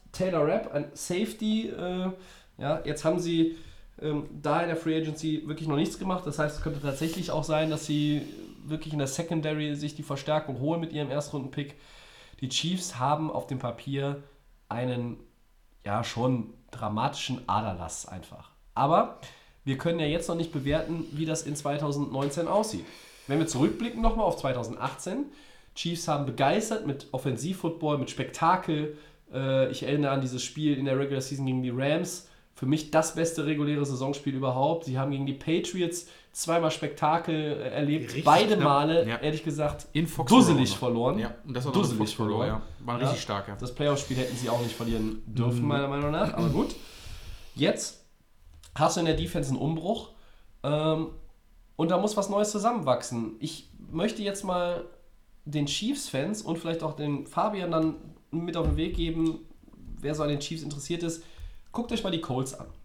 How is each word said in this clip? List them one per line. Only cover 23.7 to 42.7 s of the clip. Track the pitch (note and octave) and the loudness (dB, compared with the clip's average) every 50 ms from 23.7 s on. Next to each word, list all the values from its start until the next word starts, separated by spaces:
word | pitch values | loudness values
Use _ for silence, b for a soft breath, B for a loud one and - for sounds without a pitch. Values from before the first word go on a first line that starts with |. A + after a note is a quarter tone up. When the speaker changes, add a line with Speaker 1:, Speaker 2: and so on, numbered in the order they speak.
| - - A3+ A#3 A3+ A#3 | 2 0 -4 -4 0 2
Speaker 1:
nochmal | A3+ G#3+ G#3+ A3 G#3 | 2 2 4 4 2
auf | F3 - | 2 2
zweitausendachtzehn, | - - C3+ B2 A#2+ A2+ A2+ - - B2 C3+ - - - F3+ G3+ C4+ C#4+ B B B B B B B B B - | 0 0 -2 -2 -2 -4 -6 -6 -6 -6 -6 -6 -8 -8 -6 -4 -4 -6 B B B B B B B B B -10
Chiefs | - - E3+ E3+ E3 - E3 | -6 -4 -4 -4 -2 -2 0
haben | D3 C#3 C#3 | 0 0 0
begeistert | B2 A#2 C#3 C3+ C#3+ F3 G#3+ G#3+ - A3 G#3+ - | -2 0 2 4 4 4 2 0 0 -2 -4 -2
mit | C#3 C3 - - - | -4 -4 -6 -6 -8
Offensivfootball, | - C3 - C#3+ A#2+ A2+ C3+ F3+ F#3 - - E3 E3 - D#3 D3+ D3 C#3 | -6 -4 -2 -2 -2 -2 -2 -4 -4 -2 -4 -4 -4 -2 0 0 0 0
mit | B2 - | -2 -4
Spektakel. | - - B2+ - - - E3 E3 F#3 F#3 - - D#3 D3+ D3+ D3+ D3+ B B B B B _ - | -4 -6 -6 -6 -2 2 4 4 4 4 2 0 0 0 0 -2 -6 B B B B B _ -8
Äh, | - C3+ C3+ C3+ C3+ C3+ C3 B2 | -4 -2 0 2 4 4 4 4
ich | - - | 0 -2
erinnere | - C3 C#3+ D3 D3 C#3 | -2 0 2 2 2 2
an | C#3 C#3 | 2 2
dieses | C3 B2 B2+ B2 | 0 0 -2 -4
Spiel | - - - D3+ D3+ D3+ C#3+ | -6 -6 -4 0 2 2 2
in | C3 C#3 | 2 2
der | C3+ C3 C3+ | 2 2 2
Regular | C#3 C#3 C#3 C3+ | 2 0 0 -2
Season | C3 - C#3+ C#3 C3+ | -2 -2 -4 -2 0
gegen | C3 B2+ B2+ | 0 2 2
die | B2+ B2 | 0 0
Rams. | A#2+ B2+ C3+ C#3 D3+ E3+ F3+ F3+ - - b b b b b b _ | 0 0 2 2 2 2 0 -2 -6 -10 b b b b b b _
Für | - C3+ | -4 0
mich | B2+ D3+ D#3 - - | 2 2 2 2 4
das | - D#3+ D#3 - - | 4 4 4 4 2
beste | D#3+ E3 E3 - D#3+ C#3+ | 0 0 0 0 0 0
reguläre | D#3 D#3 D3 D3 D3 D3 C#3+ C#3+ | 2 2 2 2 2 2 2 0
Saisonspiel | C3+ C3+ B2 C3+ C3+ C#3+ - - C#3+ C3 | 0 0 -2 -2 -2 -2 -2 -2 -2 0
überhaupt. | C3 C3+ B2+ B2+ C3 C3+ C#3+ B2+ B2 - | 0 2 2 2 4 4 4 2 0 -2
Sie | C#3 B2+ C3 | -2 -2 0
haben | C3+ C#3+ | 0 0
gegen | C#3+ C3+ C#3 | 0 0 -2
die | C3+ C3+ | -2 -4
Patriots | - - D#3+ E3 F3+ F3 - - F#3 F3 E3+ E3+ - B B B B B B | -4 0 0 2 2 0 0 -2 0 0 0 -2 -4 B B B B B B
zweimal | - - - D#3+ E3 E3+ E3 D#3 | -10 -4 0 2 2 4 4 2
Spektakel, | - - D#3+ C#3+ - - D#3+ D3+ D#3+ E3+ E3 E3 D#3+ | 2 0 -4 -6 -2 2 2 4 4 4 2 0 0
äh, | D#3 D3+ D3 D3 - A#2+ B2+ | 0 0 0 -2 -2 -4 -2
erlebt. | - C#3 D3 C#3+ D3+ D#3+ B2 A#2 | -2 0 2 2 2 0 0 -2
Speaker 2:
Richtig | - C3+ - | -4 2 6
Speaker 1:
Beide | D3 D3+ F3+ G#3+ G#3+ G#3+ | 8 8 10 8 6 6
Speaker 2:
knapp. | C#3+ C#3+ D3 | 6 6 6
Speaker 1:
Male, | C#3 C#3+ D3+ D#3 D#3+ E3+ E3 A2 | 6 6 6 6 6 4 4 4
Speaker 2:
Ja. | A#2 - | 0 0
Speaker 1:
ehrlich | C#3 D3+ D#3 D3+ - | 0 -2 -2 -2 -2
gesagt, | D#3+ D3 D3+ D3 D3 - - - - | -4 -2 0 0 -2 -2 -4 -8 -4
Speaker 2:
In | - D3+ E3+ D#3+ | 0 0 0 0
Foxborough | - - D#3+ - G#3+ C4 C4 | 0 0 6 10 12 12 12
Speaker 1:
dusselig | E3+ D#3 C3 B2+ G2 | 12 10 8 6 4
Speaker 2:
noch. | G2 - | 2 0
Speaker 1:
verloren. | C3 B2 A#2 A#2 A#2+ C3 D#3+ G#3+ | 0 0 2 2 2 2 2 0
Speaker 2:
Ja, | A3 - - - - | -2 -4 -6 -8 -10
und | D3 B2 | -6 -6
das | - C3 | -4 -2
auch | D3 | 2
noch | C3 | 4
in | F#3+ | 4
Speaker 1:
Dusselig | F#3+ C3+ A#2 G#2+ G#2+ G#2 - | 4 4 2 2 0 0 0
Speaker 2:
Foxborough, | - A2+ G#2 G#2 A2 | 0 0 2 2 2
Speaker 1:
verloren. | - - A2 G#2+ - - | 0 0 0 -2 -4 -6